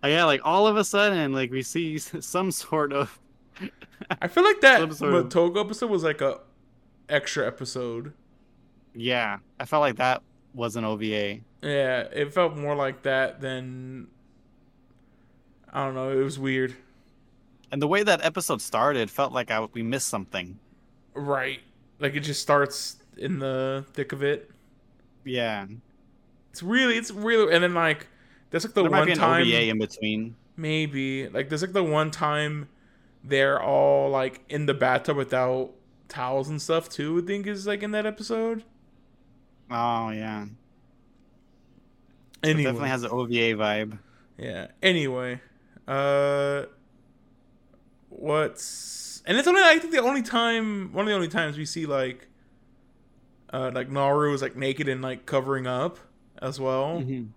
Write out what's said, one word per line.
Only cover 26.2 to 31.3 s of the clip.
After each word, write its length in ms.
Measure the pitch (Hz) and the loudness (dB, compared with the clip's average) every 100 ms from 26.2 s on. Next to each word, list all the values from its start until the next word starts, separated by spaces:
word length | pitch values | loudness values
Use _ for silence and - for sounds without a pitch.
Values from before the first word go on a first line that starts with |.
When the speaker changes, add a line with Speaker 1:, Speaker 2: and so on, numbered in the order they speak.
| _ _ _ | _ _ _
Speaker 2:
It's 100 | - | -12
really, 340 | 175 240 262 226 | -2 2 4 2
it's 140 | 226 | -2
really, 420 | 202 208 226 208 | -6 2 4 6
and 100 | 170 | 6
then, 100 | 180 | 4
like, 340 | 175 165 151 - _ _ _ _ | 2 2 0 -4 _ _ _ _
that's, 160 | 165 220 | -4 0
like, 80 | |
the 80 | - | 2
Speaker 1:
There 100 | 175 | 4
might 80 | 190 | 6
Speaker 2:
one 60 | 180 | 4
Speaker 1:
be 40 | |
an 40 | 165 | 4
Speaker 2:
time 220 | 165 165 | 4 4
Speaker 1:
O 40 | 123 | 4
V 100 | 117 | 4
A 140 | 113 | 4
in 80 | 110 | 0
between. 560 | 107 - 110 107 113 117 _ - | -2 -4 -2 -2 -4 -10 _ -8
Speaker 2:
Maybe. 720 | 156 156 151 139 135 135 135 | -4 -2 -2 -2 -4 -4 -4